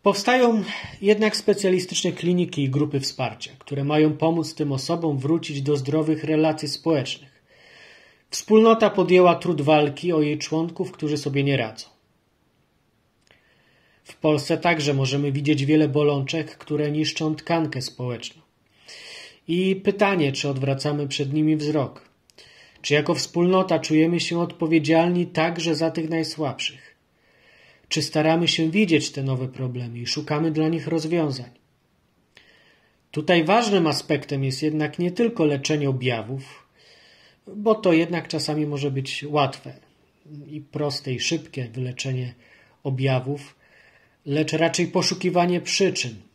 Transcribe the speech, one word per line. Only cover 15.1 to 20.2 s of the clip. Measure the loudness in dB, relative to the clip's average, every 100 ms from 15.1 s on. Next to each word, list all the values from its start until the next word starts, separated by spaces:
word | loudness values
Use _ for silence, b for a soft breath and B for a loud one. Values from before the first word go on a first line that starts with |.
| 0 -2
widzieć | -2 0 0 4
wiele | 4 4
bolączek, | 2 2 0 -2 -6 -6 -14
które | -6 -2 -2
niszczą | -2 -4 -2 -4 -4
tkankę | -2 -2 -2 -6
społeczną. | -8 -8 -8 -8 -12 -16 _ _ _ B B B B B B B -4
I | 0 0 2
pytanie, | 0 2 2 4